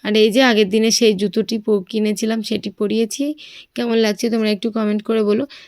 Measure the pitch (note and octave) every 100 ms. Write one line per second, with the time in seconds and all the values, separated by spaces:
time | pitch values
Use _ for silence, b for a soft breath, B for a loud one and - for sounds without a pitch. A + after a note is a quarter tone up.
0 | G#3 G#3+ A3 A3+ C4 G#3+ G3 A3 A3 -
1 | A3 F#3+ G3+ A3+ G3+ A3+ G#3+ G#3 F#3+ G#3+
2 | G#3+ G3+ A3 A3+ G#3 G#3+ G#3 - G#3 G#3+
3 | A3 - C#4+ D4 B B B - A#3+ A3+
4 | A3 G#3 A#3 A3+ G#3+ G3+ A#3 A3 G#3 G#3
5 | G#3+ A3 G#3 G#3+ C#4+ B